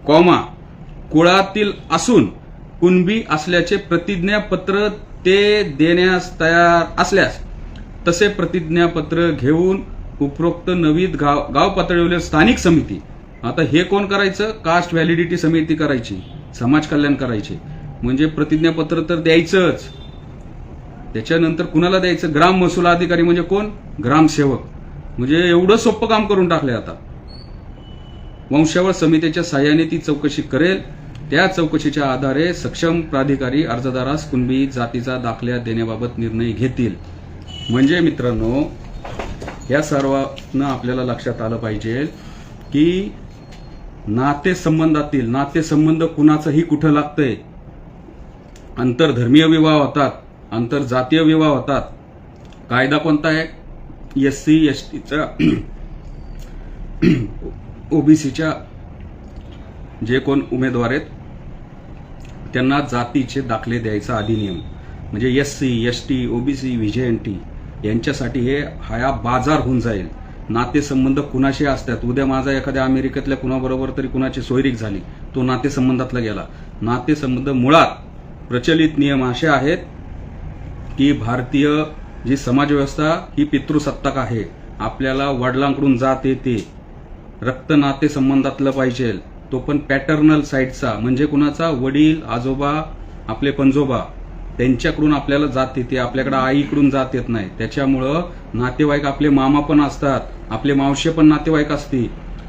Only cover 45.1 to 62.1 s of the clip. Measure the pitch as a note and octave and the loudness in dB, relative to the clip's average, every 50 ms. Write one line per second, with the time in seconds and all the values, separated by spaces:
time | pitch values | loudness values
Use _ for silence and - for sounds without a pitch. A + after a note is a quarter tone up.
45.1 | - C3+ A#2 A2+ A#2 C3+ C#3 C#3 - E3 D3+ - D#3 D3+ D#3 D#3 D#3+ D#3+ E3 D#3+ | 0 0 0 0 0 0 -2 0 0 -2 0 2 4 4 4 4 4 4 2 0
46.1 | - D3 D3 D3+ D3+ D3+ D3+ D#3+ C#3 D#3+ E3 - D3+ D3 D#3 D#3 D3 D3 D3 D3 | 2 6 6 6 6 6 2 2 2 2 2 2 2 2 4 4 4 4 2 0
47.1 | - - D3 B2 G#2 - - - - - - - - - - - - - - - | 0 0 0 0 0 -4 -8 -18 -20 -20 -20 -20 -20 -18 -20 -20 -20 -20 -20 -20
48.1 | - - - - - - - - - - - - - - B2 B2+ A#2+ B2 E3 D3+ | -20 -20 -20 -20 -20 -20 -20 -20 -20 -20 -20 -14 -6 -2 0 0 2 4 4 4
49.1 | C3 A#2 B2 A#2 C3 D3+ D#3+ D#3+ D#3+ D#3+ D#3 D#3 D#3 D3+ C#3+ C3 - D3 C#3 - | 4 2 4 6 8 8 8 8 6 6 6 6 6 4 4 2 2 2 0 0
50.1 | - - - - - - - - G#2+ A#2 A#2+ A#2 D3 C#3+ C#3 A#2+ B2+ C3 B2+ - | 0 -6 -16 -20 -20 -20 -14 -8 -4 -4 -2 0 0 -2 0 0 0 0 0 2
51.1 | D#3 D#3+ D#3+ D#3 D#3 D#3 D#3 D#3 C#3+ B2+ A#2 - C#3 B2 - - - - - - | 2 4 6 6 6 6 4 4 2 2 0 0 -2 -2 -2 -6 -14 -18 -20 -20
52.1 | - - - - - - - - - - - - A#2+ B2 C3+ C3+ D3 D3 D3+ D#3+ | -20 -20 -20 -20 -20 -20 -20 -20 -20 -16 -8 -2 0 2 2 4 2 2 2 2
53.1 | D3+ D3 D3+ D#3+ D#3 D#3+ D#3+ D#3+ - - - - - - - - - - - - | 2 2 2 2 0 0 -2 -4 -8 -16 -18 -18 -18 -16 -16 -18 -18 -18 -14 -6
54.1 | - C#3 C3+ C#3 C3+ - - D#3 D#3 D#3+ D#3 C#3+ C3 - - - - C#3 - - | -2 0 2 2 0 0 2 4 4 6 6 4 2 0 -6 -12 -12 -12 -10 -6
55.1 | C3+ D3+ C#3+ - - - D3+ D#3 - - - - - - - - - - - - | -4 -4 -4 -4 -2 0 2 2 2 0 -4 -8 -12 -14 -14 -14 -14 -14 -14 -14
56.1 | - - - - - - - - - - - - - - - - - - - E3+ | -14 -14 -14 -14 -14 -14 -14 -14 -14 -14 -14 -14 -14 -12 -12 -10 -4 2 4 4
57.1 | D3+ B2+ A2 G2 - - - - - - - - - - - - C#3+ D#3+ C#3 D3 | 4 4 0 -6 -8 -10 -12 -12 -12 -14 -16 -16 -18 -16 -8 -2 0 2 6 6
58.1 | D#3 D#3 - C3+ B2+ - D#3+ D#3 C#3+ - - - - - - - - - - - | 6 6 6 -2 -4 -2 -4 -4 -4 -6 -10 -16 -18 -18 -16 -16 -16 -16 -16 -16
59.1 | - - - - - - - - - - - - - - - - - - A2 A2 | -16 -18 -18 -16 -16 -16 -16 -16 -16 -18 -18 -18 -16 -16 -16 -16 -12 -8 -4 0
60.1 | B2 C3 C3 C#3+ C#3 C#3+ A2+ - A2+ B2 C3 C3 B2 A#2+ A#2+ A2+ C3 D#3 - - | 0 0 2 2 0 0 0 -2 -2 -2 0 0 0 0 0 0 -2 -2 -4 -8
61.1 | - - - - - - - - - - - - - - - - - - - - | -16 -18 -18 -16 -16 -16 -16 -16 -16 -16 -16 -18 -20 -20 -18 -18 -18 -18 -16 -16